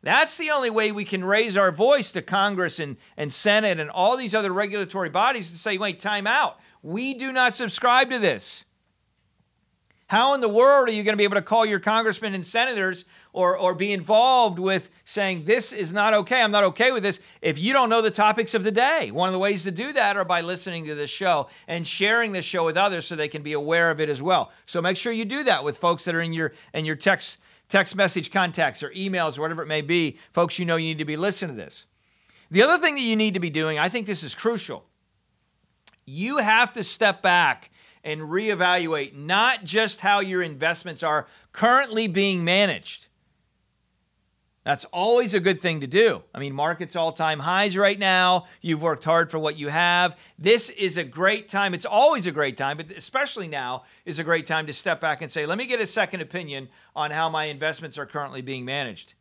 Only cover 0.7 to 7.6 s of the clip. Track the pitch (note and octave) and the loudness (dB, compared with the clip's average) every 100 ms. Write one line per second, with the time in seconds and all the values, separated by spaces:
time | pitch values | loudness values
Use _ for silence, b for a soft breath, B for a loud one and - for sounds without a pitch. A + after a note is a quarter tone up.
0.7 | A3 G#3+ G#3 G3+ G3 F#3 G#3 A3+ G3 F#3+ | 0 0 -2 -4 -4 0 2 2 2 2
1.7 | D#3 A#3 C#4+ G#3 F#3 - G3 G3 F#3+ F3 | 2 4 4 2 -8 -4 0 0 0 -4
2.7 | E3+ D3 B2 b b D3 - G#3 G#3 G#3+ | -4 -10 -10 b b -8 -2 2 2 2
3.7 | E3+ D3+ - F#3+ B3+ B3 G#3+ G3+ F#3 G#3 | -2 -4 0 2 2 0 -2 0 -2 -2
4.7 | G#3 F#3 F#3+ F3 D#3+ A#3 B3+ E3+ E3+ A3 | -4 -6 -4 -4 0 0 0 -8 -10 -6
5.7 | F#3+ G#3 F3 G#3 G#3 G3+ C4 A#3+ - b | -4 -4 -6 -4 -4 0 0 0 -4 b
6.7 | b - F#3+ C4 C4 C4 C4 B3 - | b -10 -6 -6 -6 -4 2 2 0